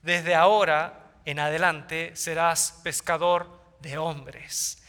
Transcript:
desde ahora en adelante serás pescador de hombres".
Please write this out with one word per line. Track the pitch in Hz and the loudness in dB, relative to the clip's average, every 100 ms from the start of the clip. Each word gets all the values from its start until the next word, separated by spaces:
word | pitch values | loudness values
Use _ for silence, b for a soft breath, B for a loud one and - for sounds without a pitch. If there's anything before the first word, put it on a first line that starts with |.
desde | 160 175 165 | 0 0 4
ahora | 170 180 214 180 151 175 - - _ | 6 6 6 4 2 0 -8 -20 _
en | - 147 | -8 -4
adelante | 147 156 180 156 131 160 165 165 | -2 2 0 0 -6 -8 -8 -8
serás | - 160 165 165 - - | -6 0 0 2 -4 -6
pescador | 175 143 - 165 175 175 175 - _ _ | -8 -6 -4 0 2 2 -2 -16 _ _
de | 143 143 | -12 -6
hombres". | 165 147 131 - - - - - | -6 -8 -14 -18 -10 -6 -6 -8